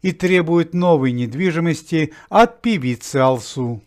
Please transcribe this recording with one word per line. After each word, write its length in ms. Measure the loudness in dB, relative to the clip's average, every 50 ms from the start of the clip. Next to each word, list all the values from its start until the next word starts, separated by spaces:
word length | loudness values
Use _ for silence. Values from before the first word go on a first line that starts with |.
и 100 | -2 -4
требуют 600 | -4 -2 0 2 2 2 2 2 2 0 0 0
новой 380 | -2 0 2 4 4 4 2 0
недвижимости 1000 | 0 -2 -4 -4 -4 -2 -2 -2 -2 0 -2 -2 -2 -4 -6 -4 -2 -2 -2 -2 -6 -18 -16 _
от 340 | 4 4 4 4 2 _
певицы 540 | -4 -2 -2 -2 -2 -4 -6 -6 -8 -4 0
Алсу. 680 | 2 2 2 2 0 -6 -10 -8 -6 -6 -6 -6 -10 _